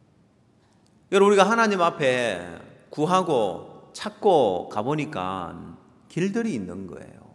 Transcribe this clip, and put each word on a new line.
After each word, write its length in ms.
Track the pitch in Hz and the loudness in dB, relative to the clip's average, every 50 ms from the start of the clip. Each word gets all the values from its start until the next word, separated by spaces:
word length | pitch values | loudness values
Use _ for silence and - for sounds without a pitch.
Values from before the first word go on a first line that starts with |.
| _ _ _ _ _ _ _ _ _ _ _ _ _ _ _ _ _ _ _ _ _ - | _ _ _ _ _ _ _ _ _ _ _ _ _ _ _ _ _ _ _ _ _ 0
여러분, 220 | 185 196 196 202 | 4 4 6 6
우리가 160 | 208 196 185 196 | 6 6 6 6
하나님 300 | 226 233 226 214 202 185 | 4 2 2 2 2 2
앞에 800 | 170 170 170 170 147 131 127 123 120 113 95 87 87 87 85 82 - - - - _ - | 2 0 0 0 0 2 2 2 0 -2 -2 -4 -8 -10 -14 -16 -18 -20 -20 -20 _ -12
구하고 1000 | - 147 151 151 180 185 185 175 147 120 107 92 85 - - - - - - - - | -6 -4 0 2 2 2 2 2 0 0 0 0 -2 -6 -12 -16 -20 -20 -20 -20 -16
찾고 760 | - - 214 - - - 208 175 147 123 101 90 87 87 - | -12 -12 -12 -6 0 2 4 4 6 4 2 0 -2 -6 -8
가보니까 1080 | - 107 107 131 151 156 139 151 151 92 90 92 95 92 87 85 85 82 82 - - - _ _ _ _ _ - | -6 -6 -4 -2 -2 -4 -4 -6 -6 -8 -6 -6 -6 -8 -8 -10 -12 -14 -16 -18 -18 -20 _ _ _ _ _ -10
길들이 460 | - 160 180 202 196 233 233 226 160 | -6 -4 -4 -2 -2 -4 -4 -4 -6
있는 320 | 110 92 90 87 98 95 | -6 -8 -8 -10 -12 -12
거예요. 320 | 85 - - - - - - - - - | -14 -14 -16 -18 -20 -20 -20 -20 -20 -20